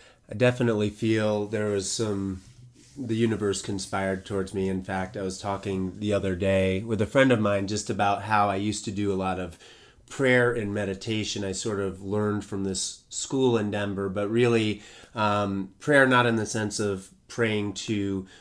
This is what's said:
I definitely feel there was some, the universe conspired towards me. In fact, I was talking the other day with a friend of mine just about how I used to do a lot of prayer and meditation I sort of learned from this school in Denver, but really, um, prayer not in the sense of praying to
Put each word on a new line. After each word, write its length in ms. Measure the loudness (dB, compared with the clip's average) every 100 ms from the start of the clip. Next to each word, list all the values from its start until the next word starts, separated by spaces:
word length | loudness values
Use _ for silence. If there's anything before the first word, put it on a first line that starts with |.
| -20 _ -8
I 40 |
definitely 560 | 2 2 4 2 2 0
feel 560 | 0 0 2 2 0 -2
there 240 | -2 0
was 200 | 0 -2
some, 520 | -2 -2 -2 -2 -6 -12 -20 -20 -20 -20 -10
the 180 | -4 0
universe 460 | 2 2 0 -2
conspired 640 | -4 -6 -4 -2 -2 -2 -4
towards 280 | -4 -2
me. 140 | -2 0
In 160 | -2
fact, 320 | -4 -6 -6 -6
I 60 |
was 160 | -6 -6
talking 640 | -6 -4 -4 -4 -4 -4
the 120 | 0
other 240 | 0 0 0
day 460 | 2 4 2 0
with 180 | -2 -2
a 40 | 2
friend 260 | 4 4
of 80 | 4
mine 280 | 2 0 -2
just 240 | -4 -4
about 320 | 0 0 0
how 260 | 2 2 4
I 60 | 2
used 280 | -2 -4 -6
to 60 |
do 220 | -4 -2
a 20 | 0
lot 240 | -2 -4
of 200 | -6 -12 -20 -20 -20 -20 -12
prayer 420 | 0 4 6 4
and 220 | 2 -2
meditation 720 | -2 -2 -4 -4 -2 -2 -4
I 80 | -4
sort 280 | -4 -4 -2
of 240 | -4 -4
learned 420 | -4 0 0 0 -4
from 180 | -4
this 400 | -2 -2 -6 -8 -12
school 480 | -10 -4 2 4 4
in 140 | 0
Denver, 360 | -2 -4 -2 -4
but 200 | -2 0
really, 520 | 4 4 4 2 -2 -8 -20 -12 -2
um, 560 | 0 2 0 -2 -6 -6
prayer 260 | 4 6 6
not 200 | 6 4
in 100 | 2
the 100 | 0
sense 340 | -2 -2 -2
of 300 | -2 -2 -8 -20 -10
praying 460 | -2 0 0 -2
to 540 | -6 -4 -2 0 -2 -6 -16